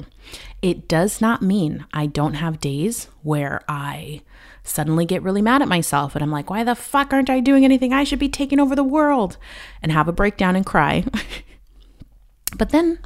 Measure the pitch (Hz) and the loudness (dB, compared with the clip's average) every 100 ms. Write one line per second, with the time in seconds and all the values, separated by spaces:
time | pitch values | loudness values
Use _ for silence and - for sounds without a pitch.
0 | - - - - - - 185 170 - 160 | -14 -20 -20 -20 -18 -6 -2 -2 -2 0
1 | 196 - 220 233 190 202 151 151 - 156 | 0 0 0 0 0 0 0 -4 -8 -4
2 | 151 147 151 143 160 156 143 139 185 233 | -4 -2 -2 -2 -6 -4 -4 -4 -4 -6
3 | - - 151 151 143 - - 147 143 143 | -12 -12 -4 -4 -2 -6 -8 -10 -8 -12
4 | 156 151 - - - - - - 151 160 | -12 -16 -18 -20 -20 -20 -10 -4 0 0
5 | 170 185 190 196 220 262 285 180 160 143 | 0 -2 -2 0 2 2 2 0 0 0
6 | 143 147 151 151 143 196 233 240 - 277 | -2 -2 -2 -4 -4 -4 -2 -2 0 0
7 | 277 269 262 262 254 277 269 262 254 262 | 2 2 2 2 4 6 8 6 4 0
8 | 285 277 277 277 277 285 277 277 269 302 | 0 0 -2 -2 0 2 2 2 0 2
9 | 294 277 190 - - - - - - 156 | 4 2 0 -4 -18 -20 -20 -10 -2 0
10 | 151 175 202 - 190 185 190 180 147 160 | 0 2 0 2 2 2 2 2 2 2
11 | - 214 - - - - - - - - | 0 -4 -8 -12 -16 -20 -20 -20 -20 -20
12 | - _ _ _ - - 214 294 339 330 | -20 _ _ _ -10 -4 0 2 2 -2